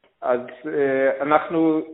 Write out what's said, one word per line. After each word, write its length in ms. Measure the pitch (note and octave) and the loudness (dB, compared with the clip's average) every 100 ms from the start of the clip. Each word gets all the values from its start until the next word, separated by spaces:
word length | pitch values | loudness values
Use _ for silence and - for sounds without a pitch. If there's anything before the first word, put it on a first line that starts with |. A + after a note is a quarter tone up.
| _ - | _ -8
אז, 180 | - B2 A#2+ - D#3 | -2 -2 -4 -14 -6
אה, 560 | D#3 C#3 C3+ C3+ C3+ | -2 0 2 2 0
אנחנו, 600 | D3 D3+ - E3 E3 D#3 D#3 | 2 0 0 0 2 0 -2